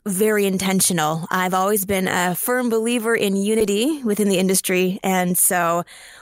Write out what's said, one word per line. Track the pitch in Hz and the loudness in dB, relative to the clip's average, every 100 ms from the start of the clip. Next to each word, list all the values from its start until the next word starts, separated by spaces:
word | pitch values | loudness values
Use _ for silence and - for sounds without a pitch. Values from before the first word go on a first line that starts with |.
| 214 | -4
very | 185 214 214 196 | 0 2 2 0
intentional. | 190 190 190 - 175 151 160 165 | 0 0 2 2 2 0 -2 -4
I've | 185 185 | -2 0
always | 185 190 208 | 0 0 0
been | 196 196 185 | 0 -2 0
a | 180 180 175 | 0 0 -2
firm | - 247 247 | -2 -2 0
believer | 226 226 240 220 226 | 0 0 0 0 0
in | 208 | 0
unity | 196 196 220 214 202 254 302 | 0 0 2 2 0 0 -2
within | 240 208 202 | -2 0 0
the | 185 | 2
industry, | 190 190 - 180 185 190 | 2 0 0 0 0 -2
and | - 185 180 180 | -2 0 0 0
so | - 180 170 170 170 - - - | 0 2 0 0 -4 -12 -20 -20